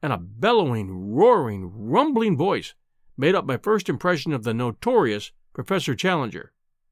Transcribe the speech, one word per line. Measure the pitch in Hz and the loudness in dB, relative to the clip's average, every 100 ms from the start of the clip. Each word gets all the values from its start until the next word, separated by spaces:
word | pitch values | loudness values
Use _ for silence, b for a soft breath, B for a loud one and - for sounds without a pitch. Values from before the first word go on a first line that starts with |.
and | 143 | -4
a | 104 | -4
bellowing, | 87 110 196 240 156 113 95 92 101 | -6 -2 2 2 2 -2 -4 -8 -4
roaring, | 120 233 220 123 101 90 | 4 6 6 2 -4 -8
rumbling | 104 107 180 302 233 220 139 | -10 -2 2 2 2 2 2
voice | 185 135 - - _ _ _ - | 0 -2 -6 -18 _ _ _ -2
made | 147 190 | 2 2
up | - | 0
my | 120 | -2
first | 202 214 - | 0 0 0
impression | 139 180 165 143 | -2 0 0 -2
of | 139 | -2
the | 113 | -2
notorious | 113 120 107 233 247 135 104 - - _ | -2 -2 -2 2 4 4 0 -6 -18 _
Professor | - - 196 147 123 | -12 -4 -2 -2 -2
Challenger. | 185 175 120 87 - _ _ _ _ | 0 0 -2 -8 -16 _ _ _ _